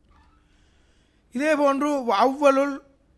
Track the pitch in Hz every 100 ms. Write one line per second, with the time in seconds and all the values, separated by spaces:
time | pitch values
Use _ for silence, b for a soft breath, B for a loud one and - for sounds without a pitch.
0 | _ _ _ b b b b b b b
1 | b b _ 247 302 294 285 277 294 285
2 | 233 196 254 269 277 269 277 277 - _
3 | _